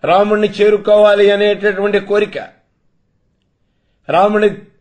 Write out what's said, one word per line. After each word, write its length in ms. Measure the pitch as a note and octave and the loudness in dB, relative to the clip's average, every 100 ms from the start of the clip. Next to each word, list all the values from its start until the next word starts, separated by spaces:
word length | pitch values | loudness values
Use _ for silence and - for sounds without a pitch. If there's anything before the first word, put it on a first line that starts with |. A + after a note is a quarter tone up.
రాముణ్ణి 440 | C#3+ F3+ G#3 G#3 G#3 | 0 0 2 0 -2
చేరుకోవాలి 800 | G3+ G#3 G#3 G3+ G#3 G#3 G3+ G3+ | 0 0 0 2 2 4 4 2
అనేటటువంటి 680 | G3+ G#3 G#3 G3+ F#3+ G3+ G3+ | 2 0 -2 -4 -4 -2 -4
కోరిక, 480 | G3 G3+ G#3 C#3+ G2+ _ _ _ _ _ _ _ _ _ _ _ _ _ _ _ - | -2 -4 -4 -8 -16 _ _ _ _ _ _ _ _ _ _ _ _ _ _ _ -4
రాముని 500 | D#3 G3+ G#3 G#3 E3 - _ | 0 0 2 -2 -4 -18 _